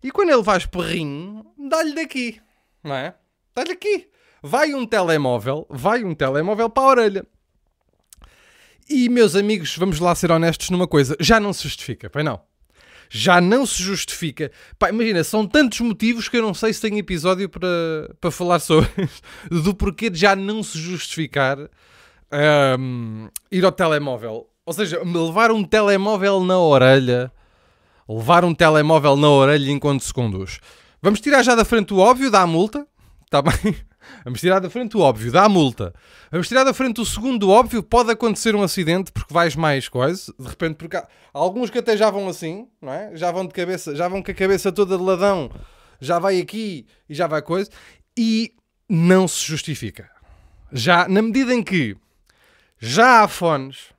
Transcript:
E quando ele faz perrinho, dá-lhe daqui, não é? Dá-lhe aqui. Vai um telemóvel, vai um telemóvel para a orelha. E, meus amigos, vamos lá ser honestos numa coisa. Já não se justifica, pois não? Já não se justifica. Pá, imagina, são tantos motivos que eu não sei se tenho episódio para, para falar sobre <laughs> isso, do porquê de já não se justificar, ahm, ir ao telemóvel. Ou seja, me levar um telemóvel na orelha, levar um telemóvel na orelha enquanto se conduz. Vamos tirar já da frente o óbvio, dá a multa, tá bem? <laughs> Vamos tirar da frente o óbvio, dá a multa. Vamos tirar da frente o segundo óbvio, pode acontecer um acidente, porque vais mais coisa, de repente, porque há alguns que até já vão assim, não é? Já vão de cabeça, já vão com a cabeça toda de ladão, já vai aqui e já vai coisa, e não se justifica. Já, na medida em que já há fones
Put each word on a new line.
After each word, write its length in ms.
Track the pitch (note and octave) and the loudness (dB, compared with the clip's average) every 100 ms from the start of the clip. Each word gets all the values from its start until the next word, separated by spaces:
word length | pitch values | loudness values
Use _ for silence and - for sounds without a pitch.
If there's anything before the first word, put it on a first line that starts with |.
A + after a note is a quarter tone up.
E 80 | B3+ | -6
quando 180 | D#4+ F#4+ | -2 2
ele 160 | C4 | 2
faz 220 | G#3+ F#3 - | 2 0 -2
perrinho, 800 | F3+ E3 E3+ D3+ C#3+ F3+ G#3+ A3 _ | -6 -4 -4 -6 -8 -12 -18 -20 _
dá-lhe 380 | C#4 D#4+ D#4+ | -6 -4 -2
daqui, 460 | D4 D#4+ C4 A#3+ A3 _ _ _ _ | -6 -8 -8 -8 -10 _ _ _ _
não 100 | D3+ | -10
é? 200 | C3+ D3 - _ _ _ | -8 -8 -14 _ _ _
Dá-lhe 180 | - C#4 | -10 -8
aqui. 380 | F4+ G#4 G4+ - _ _ _ | -6 -4 -4 -6 _ _ _
Vai 320 | C#3+ A#3 D#4 | -4 0 0
um 100 | C#4 | -2
telemóvel, 840 | A#3+ G#3+ F3 D#3 C#3 B2 A2 D3 - | -2 -2 0 0 0 -2 -4 -8 -8
vai 340 | C3+ D3+ A#3+ | -4 -2 -2
um 100 | G#3 | -4
telemóvel 540 | E3 C3+ C#3 F3 G#3 A#3 | -4 -2 -2 -2 -2 -2
para 140 | B3 | 2
a 40 | C4+ | 4
orelha. 400 | B3+ A3 F#3+ - _ _ _ _ _ _ _ _ _ - _ _ _ _ _ _ | 4 2 -2 -12 _ _ _ _ _ _ _ _ _ -20 _ _ _ _ _ _
E, 180 | C#4 A#3+ | 0 2
meus 280 | B3 G#3+ F3 | 4 4 4
amigos, 400 | G#3 G#3+ D3+ - | 0 -2 -4 -4
vamos 240 | F#3+ D3+ | -2 0
lá 120 | F3 E3 | 0 0
ser 160 | E3+ | 2
honestos 360 | E3 E3 D#3 - | 2 2 -2 -4
numa 200 | F3+ F3+ | -2 2
coisa. 280 | D3+ C3 D3+ | 2 2 0
Já 180 | D3+ A3+ | 2 4
não 140 | G#3 | 2
se 100 | F#3 | -6
justifica, 480 | C#3+ - - A2+ G2+ | -8 -12 -12 -12 -10
pois 140 | C#3+ | -6
não? 160 | D3+ A2 _ _ _ _ _ - _ | -4 -6 _ _ _ _ _ -20 _
Já 280 | G#2+ - F3 | -4 4 4
não 240 | F3 A#3+ C4+ | 6 2 0
se 160 | - | -4
justifica. 680 | F#3 G3 - - E3 - C#3+ _ - - | -6 -6 -8 -8 -8 -8 -10 _ -20 -4
Pá, 100 | F#3 | -2
imagina, 340 | G#3+ A3+ F#3 | 0 0 0
são 240 | D#3 G#3+ G#3 | 0 -2 0
tantos 320 | - C4 - | 2 2 0
motivos 480 | A#3 F#3 A3 A#3 - | -4 -2 -2 -2 -2
que 100 | B3 | -2
eu 40 | |
não 120 | A3 | -2
sei 180 | F3 A3 | -2 -4
se 80 | A#3 | -2
tenho 160 | A3 G#3 | -4 -4
episódio 500 | F#3 F3 E3+ F#3 G3 | -4 -4 -2 -2 -4
para, 220 | - F3+ F3 E3 D#3 - - | -6 -4 -4 -4 -6 -10 -6
para 120 | F3 | -6
falar 280 | - F3 F3 | -4 0 0
sobre 320 | - D#3 - - | 4 4 4 -2
<laughs> 20 | |
isso, 640 | F3 - - - - E3+ | -6 -8 -20 -20 -6 -2
do 120 | D#3+ | -2
porquê 340 | G3+ G3+ E3 A3+ | -2 -4 -4 -6
de 100 | E3 | 2
já 160 | G3 | 2
não 280 | G3 G3 G#3+ | 2 -2 -6
se 160 | G3 D#3+ | -8 -10
justificar, 800 | E3 F3+ - - D#3 C#3+ C3+ C#3 C#3+ _ _ _ _ _ _ | -10 -10 -10 -8 -6 -2 -2 -2 -10 _ _ _ _ _ _
ahm, 1000 | C#3+ D3+ D3 C#3 B2+ C3 B2 A2+ A2 A2 - _ | 0 4 4 4 0 -4 -8 -10 -12 -14 -18 _
ir 140 | F#3 F3+ | 0 0
ao 40 | |
telemóvel. 800 | - E3+ D3+ C#3+ B2 A2+ A2 - _ | 2 0 0 -4 -8 -10 -12 -16 _
Ou 80 | - | -12
seja, 320 | E3 G3+ E3 | -6 -4 -4
me 140 | F3+ E3+ | -4 -2
levar 340 | E3 E3+ A3+ | -2 2 2
um 100 | A3 | 2
telemóvel 800 | F3+ G#3+ G#3 G3 G3 G#3+ G3 G3 | 2 2 4 2 0 0 0 0
na 160 | F#3 F#3 | 2 2
orelha, 720 | E3+ C#3 B2+ C3+ B2+ B2 B2+ _ _ _ _ _ _ _ - | 4 6 6 6 4 -2 -4 _ _ _ _ _ _ _ -12
levar 380 | A2 A2+ E3+ F3+ | -8 4 4 4
um 80 | |
telemóvel 600 | D#3 E3 D#3 D3+ D#3+ C#3+ | 4 4 4 4 4 4
na 140 | C#3+ D3 | 4 6
orelha 420 | C#3+ C3+ D3 C3+ | 6 6 2 0
enquanto 320 | C#3+ D3 C#3 | -2 -2 -2
se 100 | - | -4
conduz. 460 | - A#2+ F#2 F#2+ - _ _ _ _ | -4 -4 -4 -10 -14 _ _ _ _
Vamos 180 | F#3 G#3 | 0 0
tirar 220 | C#4+ C#4 | 2 4
já 120 | B3 | 4
da 120 | A#3+ G#3+ | 4 4
frente 260 | A#3 F#3+ | 2 0
o 60 | G3 | 4
óbvio, 320 | G3 B3+ C4+ | 4 4 4
dá 100 | G#3 | 2
a 60 | F3+ | 4
multa, 400 | D#3+ G#3+ D4 D4 _ _ _ _ | 2 0 -4 -12 _ _ _ _
tá 120 | C#3+ | 0
bem? 340 | C#3 - G#3+ F3 | 0 0 -2 -4
<laughs> 100 | - _ - - | -10 _ -20 -20
Vamos 160 | - B2 | -14 -4
tirar 180 | F3 F#3 | 0 0
da 120 | F3+ | 0
frente 260 | A#3 A#3+ G#3+ | -8 -6 2
o 40 | |
óbvio, 300 | D#3 A2+ A#2 | 2 2 0
dá 120 | C#3 | 4
a 40 | G#3 | 4
multa. 440 | F#3+ C#3 A2+ F#2+ - _ - _ | 4 2 -2 -12 -12 _ -20 _
Vamos 180 | E3 E3+ | -6 0
tirar 160 | B3 | 2
da 100 | C4+ | 2
frente 260 | - C4 A3 | 0 -4 -2
o 40 | |
segundo 460 | A3 - A#3+ B3 G3 | -6 -4 -4 -2 4
óbvio, 320 | G#3 A#3 A#3 | 4 4 -2
pode 280 | - A#3 A3+ | 0 0 2
acontecer 440 | A3 A#3 G3+ A#3 | 0 -2 -2 -2
um 80 | G#3 | 0
acidente, 500 | F#3+ - D#3+ F3 F#3 | -2 -2 -2 -2 -4
porque 200 | - - | -10 -4
vais 220 | D#3 E3+ | -2 -2
mais 340 | C#3 D#3+ C3+ - | 0 0 -2 -4
coisa, 440 | B2 C3+ F#3 - - | -2 -2 -4 -12 -18
de 100 | B2+ | -16
repente, 280 | - E3 D3+ | -8 -8 -8
porque 200 | E3 F3+ | -10 -10
há 100 | - _ _ | -10 _ _
alguns 380 | C#3 F3 G3+ A#3 | -4 -2 -2 -4
que 80 | B3 | -4
até 180 | A#3 G#3+ | -2 2
já 140 | G#3+ | 2
vão 180 | G3 G3 | 0 -8
assim, 400 | E3+ D#3+ F3+ B3+ _ | -8 -10 -10 -16 _
não 120 | C#3 | -12
é? 220 | C#3+ G#3+ | -12 -12
Já 160 | D#3+ F3 | -6 -4
vão 160 | F3 F#3 | -4 -8
de 60 | |
cabeça, 420 | - F3 F#3 - | -6 -6 -6 -8
já 140 | C#3+ F3 | -6 -4
vão 140 | F#3+ | -4
com 80 | F#3 | -10
a 40 | |
cabeça 380 | F#3+ F#3+ F#3+ G3+ | -4 0 0 0
toda 240 | F3+ G3 F#3 | -2 0 0
de 60 | |
ladão, 480 | F#3 F#3 G3+ F#3+ B2+ - - _ _ _ | 0 2 2 0 -4 -12 -20 _ _ _
já 180 | B2+ E3+ | -4 -2
vai 220 | F#3+ F#3 | 0 -2
aqui 460 | D#3+ G#3+ A3 D#3+ G#2+ _ _ | -4 -8 -8 -10 -16 _ _
e 60 | |
já 120 | D3 E3+ | -6 -4
vai 160 | D3+ | -4
coisa, 280 | D3 F3 G3+ - - _ _ - | -4 -6 -6 -12 -20 _ _ -4
e 380 | A3+ A3 A3+ _ _ _ _ | 0 0 -4 _ _ _ _
não 380 | E3 E3+ F#3 F#3 | 2 4 4 4
se 180 | - | -2
justifica. 640 | - D#3 - C#3+ G#2+ - G2+ _ _ - _ _ - | -6 -8 -8 -8 -10 -14 -20 _ _ -20 _ _ -14
Já, 340 | C3+ A#2 F3 F3+ | -6 2 2 4
na 140 | F#3+ | 0
medida 320 | A3+ A3+ B3 | 0 0 0
em 80 | B3 | 0
que 340 | G3+ F#3+ A#2+ F#2+ _ _ _ _ _ _ _ _ | 0 -2 -4 -8 _ _ _ _ _ _ _ _
já 440 | A2+ C#3+ B3 A#3 | -4 2 6 6
há 60 | G#3 | 4
fones 640 | - F3 D3 C3+ C3 - | 0 -2 -2 -6 -16 -20